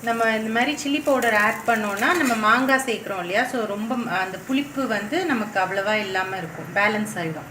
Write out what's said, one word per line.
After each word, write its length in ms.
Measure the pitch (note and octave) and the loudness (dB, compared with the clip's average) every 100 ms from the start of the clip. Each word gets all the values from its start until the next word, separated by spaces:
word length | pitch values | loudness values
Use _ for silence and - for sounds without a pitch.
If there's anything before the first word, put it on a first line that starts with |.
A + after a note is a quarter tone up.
| A#3 | -2
நம்ம 200 | A3+ A3+ A3 | 2 2 2
இந்த 100 | A3 A3+ | 0 0
மாதிரி 180 | C4+ D4 | 0 0
சில்லி 200 | C#4 D4 D4 | -2 0 2
பவுடர் 320 | C4 A#3 G#3+ | 2 4 4
ஆட் 180 | G#3+ A3+ - | 2 2 0
பண்ணோன்னா 400 | A3+ G#3 G3+ B3+ F4+ | 0 0 0 2 2
நம்ம 120 | C4+ A3+ G#3+ | 2 4 4
மாங்காய் 360 | A#3 C4 C4 C4 | 4 6 2 2
சேர்க்குறோம் 340 | G#3+ - G3 | -4 -4 -6
இல்லையா, 200 | F3 G3+ B3 | 0 0 0
so 80 | B3+ G#3 | -2 -2
ரொம்ப, 260 | G3+ A3+ B3 A#3 F3+ | -4 -4 -4 -2 -2
அந்த 120 | F#3 F3+ - | -2 -6 -2
புளிப்பு 340 | C4+ C#4 C4 B3+ G#3 | -2 -2 -4 -2 -2
வந்து 200 | G#3 D#4 F4+ | -2 -2 0
நமக்கு 260 | B3 G#3 G3 | 0 0 -2
அவ்வளவா 320 | F3+ G3 G3 G#3+ G3+ | 0 0 0 0 0
இல்லாம 300 | F#3 F#3 F#3 | -2 -2 -6
இருக்கும், 280 | E3 - E3 F#3+ | -8 -10 -6 0
பேலன்ஸ் 360 | G#3 G#3+ G#3 F#3 | 2 0 -2 -4
ஆயிடும். 260 | E3 D#3 C3 | -4 -6 -12